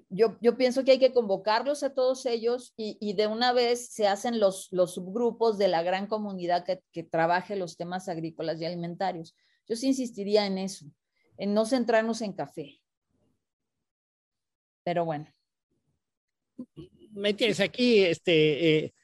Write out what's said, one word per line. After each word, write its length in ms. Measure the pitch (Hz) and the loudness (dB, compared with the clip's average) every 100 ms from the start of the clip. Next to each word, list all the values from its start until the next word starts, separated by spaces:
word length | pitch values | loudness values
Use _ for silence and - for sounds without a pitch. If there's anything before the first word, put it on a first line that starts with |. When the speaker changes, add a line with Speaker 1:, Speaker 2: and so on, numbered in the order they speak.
| - | -10
Speaker 1:
yo, 280 | 185 220 - | 0 0 2
yo 160 | 233 233 | 0 2
pienso 260 | 254 254 | 2 2
que 80 | 262 | 4
hay 60 | 262 | 6
que 140 | 254 | 6
convocarlos 720 | 247 214 190 202 220 247 285 | 4 0 0 0 0 0 -2
a 100 | 269 | -4
todos 320 | 269 254 262 262 | -2 0 0 -2
ellos 480 | 233 226 247 247 - | -2 -2 -4 -6 -12
y, 200 | 214 - | -10 -8
y 140 | 208 | -6
de 140 | 190 214 | 0 0
una 260 | 220 247 | 2 0
vez 360 | 247 240 240 - | 2 2 0 -4
se 180 | - 208 | -2 0
hacen 320 | 202 247 233 | 0 -2 2
los, 300 | - 226 - | 2 0 -6
los 240 | 180 180 196 | 0 0 -2
subgrupos 640 | 180 202 240 233 226 202 | -8 -2 -2 0 0 2
de 80 | 196 | 2
la 160 | 170 | 2
gran 240 | 170 185 202 | 0 -2 -2
comunidad 580 | 214 208 190 175 175 175 | -6 -6 -8 -2 -2 -2
que, 160 | 185 _ | -8 _
que 120 | - | -14
trabaje 520 | 160 165 165 175 185 202 | -6 0 2 0 -2 -8
los 220 | 175 - | -8 -10
temas 320 | 175 185 185 | -8 -8 -8
agrícolas 500 | 165 160 165 160 160 | -8 -8 -8 -6 -6
y 60 | 165 | -6
alimentarios. 720 | 175 170 175 190 180 165 _ _ _ - | -6 -8 -6 -6 -6 -12 _ _ _ -10
Yo 80 | 233 | -4
sí 120 | 269 | -2
insistiría 600 | 269 240 - 196 208 202 | -2 -2 -6 0 2 2
en 100 | 190 | -2
eso, 280 | 190 - 147 _ _ _ _ - | -6 -8 -18 _ _ _ _ -8
en 160 | 196 | -2
no 120 | 208 220 | 0 2
centrarnos 560 | 262 233 220 226 226 | 0 2 2 2 -4
en 120 | 214 | -6
café. 460 | 165 143 - 143 - _ _ _ _ _ _ _ _ _ _ _ _ _ _ _ _ _ _ _ _ | -8 -10 -10 -16 -16 _ _ _ _ _ _ _ _ _ _ _ _ _ _ _ _ _ _ _ _
Pero 200 | - 175 165 | -4 -2 -2
bueno. 220 | 147 151 _ _ _ _ _ _ _ _ _ _ _ _ - 247 - 165 _ - | -4 -10 _ _ _ _ _ _ _ _ _ _ _ _ -20 -20 -18 -20 _ -20
Speaker 2:
Me 220 | 208 202 | -4 -2
tienes 260 | 208 240 170 | 0 0 2
aquí, 400 | 196 - 247 220 | -2 2 4 6
este, 840 | 185 165 - 160 156 143 165 156 143 | 4 2 2 4 6 4 4 4 0
eh, 80 | _ | _